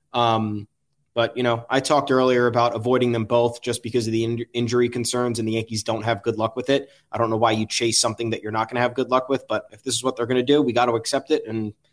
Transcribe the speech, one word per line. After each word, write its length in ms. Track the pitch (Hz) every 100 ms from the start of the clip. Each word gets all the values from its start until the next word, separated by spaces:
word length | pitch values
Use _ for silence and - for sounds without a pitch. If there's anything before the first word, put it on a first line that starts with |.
| _
Um, 540 | 123 117 113 107 104 104 _ _ _ _
but, 240 | 117 117 120
you 60 |
know, 240 | 120 117 -
I 120 | 131
talked 300 | 135 147 139
earlier 340 | 127 127 123 120
about 300 | 120 120 117
avoiding 340 | 120 127 123
them 120 | 117
both 380 | 110 120 120 120
just 200 | 120 113
because 240 | 113 120 110
of 60 |
the 100 | 113
in-, 240 | 113 117 117
injury 360 | 123 120 123 120
concerns, 500 | 123 117 123 123 113
and 80 | 110
the 40 |
Yankees 300 | 113 113 110
don't 200 | - 110
have 200 | 113 110
good 140 | 117 107
luck 180 | 110
with 160 | 127 127
it. 180 | 139 - _ _
I 80 | 110
don't 120 | 113
know 60 | 110
why 140 | 113
you 140 | 110 107
chase 320 | - 120 -
something 320 | 120 113 117
that 120 | 110
you're 100 | 104
not 160 | 110 113
gonna 100 | 123
have 140 | 123
good 160 | 127 120
luck 180 | 127 131
with, 180 | 131 -
but 160 | 107 -
if 100 | 110
this 120 | 131
is 100 | 113
what 120 | 127 127
they're 100 | 117
gonna 160 | 127
do, 200 | 123 143
we 100 | 127
gotta 200 | 117 123
accept 380 | 117 - 135 -
it 160 | 151 107
and 280 | 110 107 - _